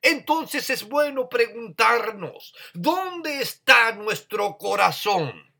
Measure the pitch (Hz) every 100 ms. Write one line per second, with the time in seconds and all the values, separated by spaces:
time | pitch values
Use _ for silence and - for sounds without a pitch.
0 | 403 302 - 311 277 285 - 262 208 285
1 | 294 269 254 240 233 226 226 156 226 233
2 | 226 208 160 - - - - 175 175 359
3 | 370 359 311 285 262 - - 247 226 208
4 | 214 196 - 208 208 - 196 202 185 156
5 | 208 196 147 90 73 _